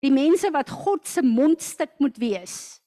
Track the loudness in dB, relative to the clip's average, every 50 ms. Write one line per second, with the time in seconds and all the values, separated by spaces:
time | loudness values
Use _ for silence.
0 | 2 2 2 4 4 4 2 2 2 0 -2 -2 -4 -4 -8 -6 -2 -2 -2 -2
1 | _ -6 -4 0 2 2 4 4 4 4 2 2 -2 -12 -6 -6 -6 -6 _ _
2 | -2 -2 -2 -2 -4 -4 -4 -4 -8 -12 -16 -16 -16 -18 -20 _ _